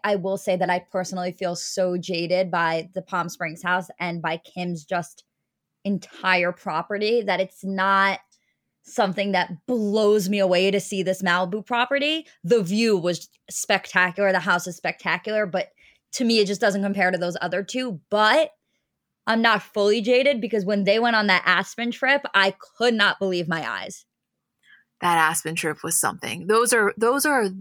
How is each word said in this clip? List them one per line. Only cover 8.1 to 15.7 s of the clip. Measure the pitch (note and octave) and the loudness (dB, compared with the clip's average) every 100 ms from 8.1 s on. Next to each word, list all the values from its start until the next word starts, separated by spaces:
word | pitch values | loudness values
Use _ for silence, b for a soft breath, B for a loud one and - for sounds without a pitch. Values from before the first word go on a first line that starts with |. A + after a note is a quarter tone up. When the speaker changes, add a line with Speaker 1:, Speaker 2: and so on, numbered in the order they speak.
| F#3+ _ _ _ _ _ _ | 0 _ _ _ _ _ _
Speaker 1:
something | - - G3 F#3 G3+ | -8 -2 0 0 -2
that | F#3 F3 E3+ - | 0 -2 -6 -4
blows | B3 G#3 G#3+ G#3 G#3+ F#3 | -2 0 2 4 4 2
me | G3+ | 2
away | F#3+ F3+ F#3+ | 2 4 2
to | G3 | 0
see | - G3 | -2 -2
this | F#3 F#3+ | -2 -2
Malibu | F#3+ F3 F#3 G#3 | 0 0 0 -6
property. | - A#3+ B3 C#4 C#4+ D#4+ D#4 b | -4 -2 0 0 0 -4 -6 b
The | E3+ A#3 | 0 2
view | F3 G#3 A3+ G3 | 2 2 2 2
was | F3 E3+ - _ - | 0 -4 -8 _ -14
spectacular. | - - G3 - F#3+ F3+ F3 G3+ | -8 0 -2 0 0 2 2 2
The | F#3+ | 2
house | F3 F3 F3+ | 2 0 -2
is | E3+ | -8
spectacular. | E3+ - F3+ F3 G#3+ G#3+ G#3 | -6 -6 -4 -4 -2 -4 -2
But | F3+ - | -2 -6